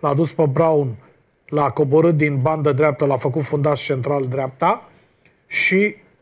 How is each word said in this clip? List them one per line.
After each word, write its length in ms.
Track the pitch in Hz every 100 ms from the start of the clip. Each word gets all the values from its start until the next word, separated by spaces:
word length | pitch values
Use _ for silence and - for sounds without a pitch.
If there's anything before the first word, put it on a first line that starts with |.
l-a 140 | 151
dus 180 | 143 165
pe 120 | - 156
Brown, 360 | 135 165 151 135 107 - _ _ _ _
l-a 240 | 151 143
coborât 460 | - 143 151 165 156
din 200 | 151 143
bandă 300 | 139 156 147
dreaptă, 320 | 131 151 143
l-a 120 | 143 135
făcut 260 | 143 143
fundaș 380 | 139 147 147 139
central 440 | - 131 127 143 131
dreapta 640 | 135 131 - 170 233 - _ _ _ _ _ _
și 480 | - - 185 208 - _ _